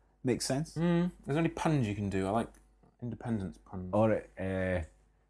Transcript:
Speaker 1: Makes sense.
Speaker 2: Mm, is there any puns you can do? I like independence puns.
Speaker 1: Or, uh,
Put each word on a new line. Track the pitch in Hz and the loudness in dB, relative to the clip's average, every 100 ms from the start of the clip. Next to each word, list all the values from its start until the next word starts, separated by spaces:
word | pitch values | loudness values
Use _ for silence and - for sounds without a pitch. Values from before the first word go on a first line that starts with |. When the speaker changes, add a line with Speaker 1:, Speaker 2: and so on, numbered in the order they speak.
| _ _ | _ _
Speaker 1:
Makes | 127 117 - | -2 0 0
sense. | 139 160 - | -2 -2 -2
Speaker 2:
Mm, | 170 170 180 | 2 2 0
is | - - | -4 -2
there | 147 | 0
any | 165 | 0
puns | - 180 151 110 | 0 2 2 2
you | 104 | 0
can | 101 | 0
do? | 95 95 | 0 2
I | |
like | 110 - - - _ - _ | 0 -2 -8 -20 _ -20 _
independence | 120 117 123 113 92 - - | -10 -8 -4 -4 -4 -10 -12
puns. | 95 92 | -12 0
Speaker 1:
Or, | 104 110 101 - - | 4 4 4 -2 -8
uh, | 95 95 92 90 80 - _ _ | -4 -2 0 0 -4 -12 _ _